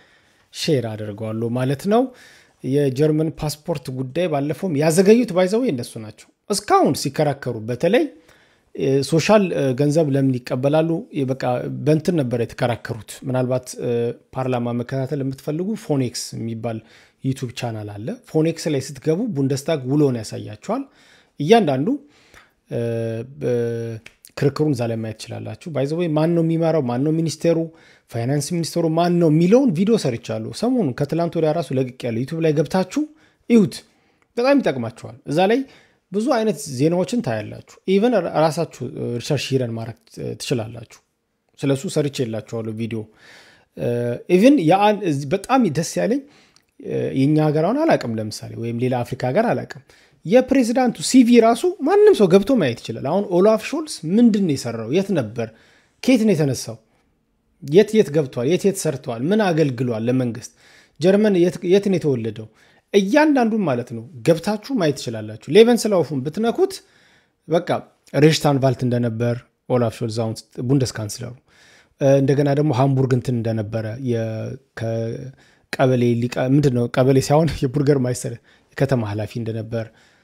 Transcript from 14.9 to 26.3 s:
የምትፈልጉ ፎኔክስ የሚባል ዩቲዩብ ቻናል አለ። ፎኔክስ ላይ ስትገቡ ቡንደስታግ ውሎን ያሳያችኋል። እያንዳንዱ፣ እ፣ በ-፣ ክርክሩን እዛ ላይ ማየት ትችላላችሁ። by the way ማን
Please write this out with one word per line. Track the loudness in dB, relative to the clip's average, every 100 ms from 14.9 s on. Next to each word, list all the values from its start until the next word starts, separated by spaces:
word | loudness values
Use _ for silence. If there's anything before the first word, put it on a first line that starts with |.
| -6 -4 -4
የምትፈልጉ | -6 -8 -8 -6 -4 -6
ፎኔክስ | -4 -2 -2 -6 -12
የሚባል | -10 -8 -8 -8 -8 -12 -20 _ _
ዩቲዩብ | -6 -6 -8
ቻናል | -8 -8 -8 -10
አለ። | -10 -10 -12
ፎኔክስ | _ -2 0 -2 -4
ላይ | -4
ስትገቡ | -4 -8 -2 -2 -2
ቡንደስታግ | -2 -2 -2 -2 -4 0
ውሎን | 2 2 0
ያሳያችኋል። | -6 -12 -12 -12 -6 -6 -6 _ _ _ _ -4
እያንዳንዱ፣ | 4 4 4 0 0 -4 -6 _ _ -20 _ _ -10
እ፣ | -6 -4 -4 -4 -6 -10
በ-፣ | -8 -2 -2 -2 -4 -8 -10 -16 _ -16 -2
ክርክሩን | -2 0 -2
እዛ | 0
ላይ | -2 -4
ማየት | -6 -10
ትችላላችሁ። | -12 -12 -12 -12 -8
by | -4
the | -2 -2
way | -2
ማን | 0 2